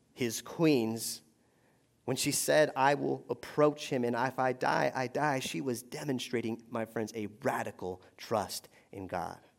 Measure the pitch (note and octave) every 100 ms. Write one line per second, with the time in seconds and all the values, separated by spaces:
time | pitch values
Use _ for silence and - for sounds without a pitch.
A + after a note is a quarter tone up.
0 | _ - A#2+ - - - D#3+ C#3 A2+ A2+
1 | - - - _ _ _ _ _ _ _
2 | - - D3 C3+ - D3 D3+ C3+ C3+ C#3+
3 | C#3 C3+ - A#2+ - - D3+ D3 - C3+
4 | A#2+ A#2+ B2+ C3 C3 B2+ C3+ D#3+ C#3 B2+
5 | B2+ C#3 D3 C3+ - E3 C3+ A#2 - D3+
6 | D3+ B2+ - A#2 A2+ A2+ - A#2 A2 A#2
7 | G#2+ A2+ G#2 G#2+ B2+ B2 G#2+ - F#2 F#2
8 | - - - A2 F#2 - - - _ G2+
9 | F#2+ F2+ E2+ F2 -